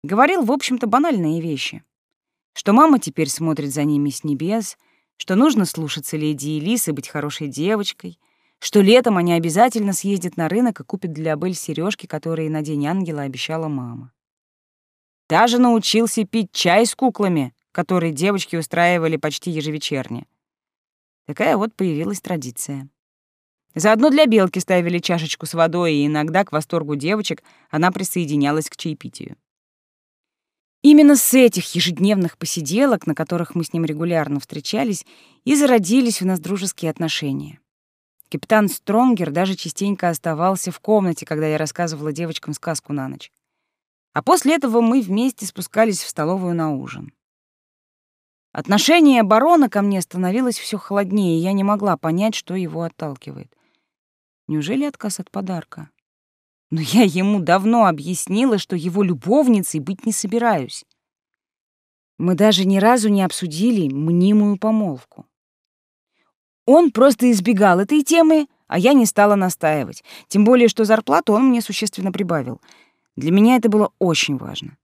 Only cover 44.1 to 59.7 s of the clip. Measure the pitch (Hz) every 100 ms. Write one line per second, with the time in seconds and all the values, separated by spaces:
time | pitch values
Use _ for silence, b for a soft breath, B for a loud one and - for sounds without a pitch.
44.1 | - - 359 262 320 277 226 226 262 196
45.1 | 196 254 - 190 - 180 208 226 185 -
46.1 | - 156 190 185 170 160 139 131 - -
47.1 | _ _ _ _ _ _ _ _ _ _
48.1 | _ _ _ _ - - 202 - 339 294
49.1 | 254 208 220 285 339 262 208 202 196 -
50.1 | 180 185 208 254 226 - 208 - 202 196
51.1 | 208 185 165 180 196 196 208 202 165 165
52.1 | 165 214 214 - 185 175 160 170 _ 156
53.1 | 135 - 135 123 _ _ _ _ _ _
54.1 | _ _ _ - 151 151 269 294 - 214
55.1 | - 185 196 190 180 - - 151 _ _
56.1 | _ _ _ _ _ _ 160 139 190 208
57.1 | 160 196 208 165 180 202 233 202 156 147
58.1 | 180 - 196 262 208 - 180 165 180 196
59.1 | 156 170 262 269 214 -